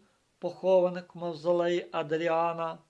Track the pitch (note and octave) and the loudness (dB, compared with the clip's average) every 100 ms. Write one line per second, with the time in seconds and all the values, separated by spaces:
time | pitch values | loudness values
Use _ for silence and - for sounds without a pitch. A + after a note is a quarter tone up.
0 | _ _ _ _ F3+ - F3+ F#3+ F3+ F3+ | _ _ _ _ -10 -4 4 4 4 -2
1 | F3+ E3+ F3 D#3 D#3+ F3 F3 E3+ - E3 | -12 -8 -8 -4 0 2 2 0 -2 -6
2 | D#3 D#3+ E3+ E3 E3+ E3 E3 E3+ | -2 -2 0 0 0 -2 -6 -8